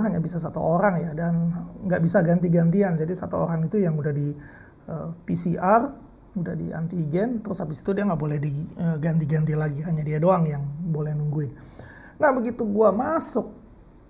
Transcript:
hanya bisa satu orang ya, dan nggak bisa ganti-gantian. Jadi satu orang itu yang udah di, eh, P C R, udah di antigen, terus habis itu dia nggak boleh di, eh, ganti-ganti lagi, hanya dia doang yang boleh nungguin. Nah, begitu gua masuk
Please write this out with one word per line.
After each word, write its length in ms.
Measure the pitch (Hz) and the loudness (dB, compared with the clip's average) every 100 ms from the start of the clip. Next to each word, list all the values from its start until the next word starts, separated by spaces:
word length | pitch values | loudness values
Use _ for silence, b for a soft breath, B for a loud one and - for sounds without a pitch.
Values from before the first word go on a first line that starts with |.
hanya 160 | 214 170 | 2 0
bisa 160 | 160 165 | -2 -4
satu 240 | 156 160 | -4 -2
orang 400 | 156 175 208 175 | 0 4 2 2
ya, 160 | 170 151 | -2 -2
dan 320 | 170 170 170 170 - - 185 | 0 0 0 -2 -8 -6 -2
nggak 140 | 175 | 2
bisa 160 | 165 214 | 4 4
ganti-gantian. 800 | 165 175 175 170 170 196 190 160 | 4 4 4 4 4 4 2 0
Jadi 140 | 156 180 | -2 -4
satu 320 | 175 170 165 | -4 -2 -2
orang 240 | 165 160 | 0 0
itu 80 | 214 | 2
yang 160 | 175 156 | 2 0
udah 160 | 147 | -2
di, 240 | 143 143 143 B B B B - | -2 -2 -6 B B B B -12
eh, 180 | 165 165 165 | -10 -8 -10
P 40 | - | -6
C 240 | 170 175 170 | -2 -2 0
R, 260 | 180 226 277 - - - - 190 | 4 4 4 -6 -18 -20 -10 -6
udah 200 | 165 160 | -4 -4
di 160 | - - | -6 -4
antigen, 640 | 165 180 147 165 233 226 | -4 -2 0 0 0 -2
terus 240 | 208 - | -6 -6
habis 160 | 156 - | -6 -6
itu 160 | - 196 | -2 0
dia 80 | |
nggak 160 | 208 156 | 0 0
boleh 180 | 151 147 | 0 -2
di, 100 | 147 | -2
eh, 460 | 139 160 - 170 156 | -4 -6 -2 -2 0
ganti-ganti 560 | 165 160 147 156 151 151 | 2 2 2 2 2 0
lagi, 240 | 151 143 | -2 -2
hanya 240 | 170 156 | -4 -2
dia 160 | 151 151 | -2 2
doang 240 | 175 180 | 4 4
yang 220 | 156 143 143 | 2 0 -6
boleh 480 | 147 175 151 151 147 | -6 -4 -2 -2 -2
nungguin. 400 | 147 151 143 - B B B B B B | -2 -2 -4 -8 B B B B B B
Nah, 100 | 302 254 | 2 2
begitu 320 | 233 240 220 | 0 -2 0
gua 240 | 202 214 | 4 4
masuk 560 | 196 285 320 - 226 - - - - - - | 4 0 -2 -2 -4 -4 -10 -20 -20 -20 -20